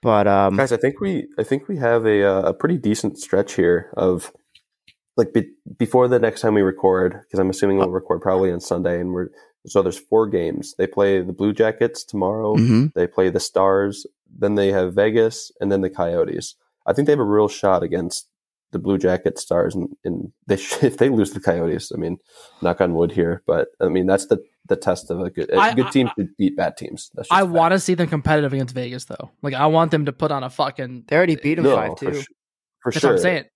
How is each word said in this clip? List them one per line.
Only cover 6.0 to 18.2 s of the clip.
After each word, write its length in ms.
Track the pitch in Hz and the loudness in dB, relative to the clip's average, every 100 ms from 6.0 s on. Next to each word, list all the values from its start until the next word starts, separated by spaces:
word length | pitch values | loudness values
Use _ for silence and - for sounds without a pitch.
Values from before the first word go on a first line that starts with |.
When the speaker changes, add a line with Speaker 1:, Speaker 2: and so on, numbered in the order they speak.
| 127 | 4
Speaker 2:
the 120 | 123 | 2
next 220 | 110 107 | 0 0
time 120 | 117 | 0
we 80 | 107 | 2
record, 580 | 95 95 95 92 90 98 _ | 2 2 0 2 0 -2 _
'cause 80 | 95 | -2
I'm 100 | 95 | -2
assuming 280 | 95 101 98 | 0 0 2
we'll 100 | 95 | 0
Speaker 1:
Uh, 40 | |
Speaker 2:
record 300 | 92 - 87 | -2 -4 -4
probably 300 | - 92 95 | 0 0 0
on 80 | 87 | -2
Sunday, 400 | - 87 87 87 | -4 -4 -2 -2
and 120 | 90 | -4
we're, 160 | 90 90 _ _ _ - | -6 -8 _ _ _ -2
so 160 | 101 | 0
there's 160 | 92 85 | 0 -2
four 300 | - 110 110 | 0 0 2
games. 480 | 95 82 80 - - | 0 -2 -6 -10 -4
They 80 | 95 | -4
play 340 | - 101 98 | 0 2 2
the 120 | 90 | -2
Blue 200 | 90 101 | -2 -2
Jackets 500 | 104 110 110 117 117 | 0 0 2 -2 -2
tomorrow. 520 | - 104 92 110 107 107 | -12 -4 -2 -2 0 2
Speaker 1:
Mm-hmm. 320 | 117 113 143 | 4 4 2
Speaker 2:
They 140 | 87 87 | 0 -2
play 220 | - 92 | 2 0
the 100 | 87 | 0
Stars. 680 | - - 95 98 101 101 - _ _ - | -2 0 2 2 0 -6 -16 _ _ -4
Then 180 | 101 104 | -2 2
they 160 | 98 | 2
have 220 | 98 92 | 2 0
Vegas, 580 | 92 107 113 113 - - _ | 2 2 2 0 -2 -16 _
and 120 | 98 | -2
then 100 | 98 | 0
the 80 | 95 | -2
Coyotes. 680 | - 85 85 82 78 - - _ _ - | -2 -2 0 -2 -4 -10 -18 _ _ -2
I 80 | |
think 140 | - 147 | 0 2
they 60 | |
have 60 | 147 | 2
a 40 | |
real 240 | 110 104 104 | 2 2 2
shot 340 | - 101 92 | 0 0 2
against 460 | 85 87 85 - | 0 -4 -4 -8